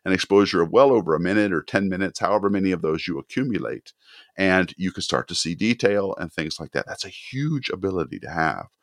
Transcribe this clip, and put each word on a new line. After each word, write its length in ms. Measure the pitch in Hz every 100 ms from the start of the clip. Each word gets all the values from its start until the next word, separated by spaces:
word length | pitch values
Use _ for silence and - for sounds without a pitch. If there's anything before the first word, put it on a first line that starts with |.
an 80 | 92
exposure 500 | 92 - 101 98 90
of 80 | 82
well 220 | 113 139
over 220 | 120 85
a 60 | 80
minute 320 | 90 104 104
or 100 | 85
ten 260 | - - 98
minutes, 320 | 90 95 -
however 280 | 95 104 98
many 220 | 101 95
of 120 | 90
those 260 | 78 80 -
you 100 | 71
accumulate, 720 | - - 131 92 60 60 - - _ - - -
and 360 | 95 92 90 -
you 160 | 92
can 100 | 98
start 240 | - 62 -
to 60 |
see 220 | 87 82 85
detail 580 | 110 117 101 101 98 -
and 140 | 82
things 280 | - 80 -
like 100 | 80
that. 160 | - -
That's 180 | -
a 40 | -
huge 600 | - - 131 151 147 -
ability 520 | 92 95 92 71 -
to 100 | -
have 360 | 82 80 50 - _